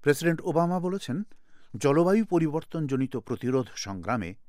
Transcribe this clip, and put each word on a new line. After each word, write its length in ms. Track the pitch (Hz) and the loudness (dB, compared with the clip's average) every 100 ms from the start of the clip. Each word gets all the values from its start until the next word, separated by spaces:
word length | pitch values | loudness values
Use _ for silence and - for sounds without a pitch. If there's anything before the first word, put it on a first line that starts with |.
প্রেসিডেন্ট 400 | 147 143 170 165 | 2 2 2 0
ওবামা 360 | 180 156 175 180 | 0 2 2 0
বলেছেন, 440 | 175 196 - 127 214 - - - - 101 | -2 -6 -4 -6 -6 -14 -20 -20 -16 0
জলবায়ু 480 | 139 147 170 214 | 4 4 4 4
পরিবর্তনজনিত 920 | 214 175 160 156 - 165 147 131 131 123 | 4 2 2 -2 -4 -4 -2 0 -2 -4
প্রতিরোধ 500 | - 120 120 131 123 | -4 -4 0 0 -2
সংগ্রামে 600 | - 98 98 87 120 87 - | -8 -8 -6 -2 -2 -4 -10